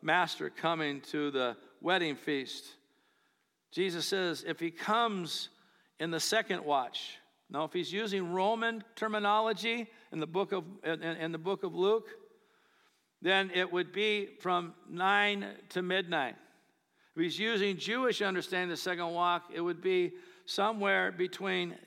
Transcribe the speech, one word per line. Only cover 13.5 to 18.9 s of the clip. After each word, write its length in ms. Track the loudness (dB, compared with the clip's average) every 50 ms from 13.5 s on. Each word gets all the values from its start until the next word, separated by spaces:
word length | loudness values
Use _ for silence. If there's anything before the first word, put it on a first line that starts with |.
it 180 | 2 0 0 2
would 220 | 2 0 0 0
be 360 | 0 0 2 2 2 0 -2 -4 -10 -6
from 340 | -2 0 0 0 0 -4 -10 -16 -14 -10
nine 560 | -4 0 2 4 4 4 4 2 2 -2 -4 -8 -10 -14 -18 -6
to 120 | -4 -2
midnight. 540 | 0 2 0 0 0 0 0 0 0 -2 -4 -10 -20 -20 _ _ _ _ _ _ _ _ _ _ _ _ _
If 60 | 0
he's 160 | 0 0 0 0
using 400 | 0 2 2 2 2 2 0 -2
Jewish 420 | -2 -2 0 2 2 2 2 2
understanding 500 | 0 0 0 0 -2 -2 -2 -2 0 -2
of 60 | -4
the 60 | -4
second 320 | -2 -4